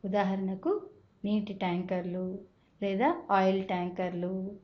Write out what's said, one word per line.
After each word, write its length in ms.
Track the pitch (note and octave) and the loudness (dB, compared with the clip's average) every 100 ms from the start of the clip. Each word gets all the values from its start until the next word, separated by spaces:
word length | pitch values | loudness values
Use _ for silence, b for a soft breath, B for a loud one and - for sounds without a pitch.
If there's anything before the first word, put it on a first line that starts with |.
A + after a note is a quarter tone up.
| G3 | 2
ఉదాహరణకు 640 | G3+ G3 F#3+ F#3+ F#3+ D#4+ G#4 - - _ _ G3+ | 2 2 2 -2 -2 0 -2 -4 -20 _ _ 0
నీటి 280 | G#3+ G#3 F#3+ | 0 0 -2
ట్యాంకర్లు 640 | G3+ F3 F3+ F#3 F3 F3+ F#3 F#3+ - b b _ | 0 0 0 -2 -2 -4 -4 -6 -12 b b _
లేదా 240 | G3+ G3 C#4 E4+ - G3 | -2 2 2 2 2 4
ఆయిల్ 240 | F#3+ F#3+ F#3+ | 6 4 0
ట్యాంకర్లు 600 | F3+ F3+ F3+ F3+ F3 F3+ F#3 F#3+ G3+ | -2 -2 -2 -4 -2 -4 -4 -6 -10